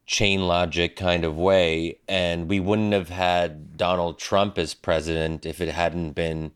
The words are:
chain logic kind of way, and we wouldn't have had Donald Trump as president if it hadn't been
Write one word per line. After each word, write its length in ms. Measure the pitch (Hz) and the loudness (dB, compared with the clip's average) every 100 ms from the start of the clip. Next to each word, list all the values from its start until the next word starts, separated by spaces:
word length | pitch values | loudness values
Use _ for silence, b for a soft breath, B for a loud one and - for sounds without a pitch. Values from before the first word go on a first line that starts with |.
| - | -6
chain 400 | - 101 98 90 | 0 2 2 2
logic 520 | 87 87 87 85 - | 2 2 0 -2 0
kind 260 | 92 87 | 0 2
of 140 | 82 78 | 0 0
way, 640 | 92 95 85 80 82 - - | 4 4 4 2 -2 -6 -4
and 440 | 95 87 85 85 | 0 0 -2 -2
we 100 | 101 | -2
wouldn't 320 | 92 107 104 | 0 0 2
have 180 | 101 85 | 0 -2
had 680 | 92 90 87 85 76 78 78 | -2 2 2 0 -4 -16 -4
Donald 420 | 87 90 85 76 | 0 0 -2 -4
Trump 380 | - 98 101 - | 0 2 2 0
as 160 | 80 | -4
president 720 | - - 82 78 80 80 80 80 | -4 0 0 0 -2 -2 -4 -8
if 160 | 78 | -6
it 80 | 82 | -4
hadn't 420 | 87 85 85 80 | 0 -2 -2 -4
been 400 | 71 82 80 78 | -4 -4 -4 -8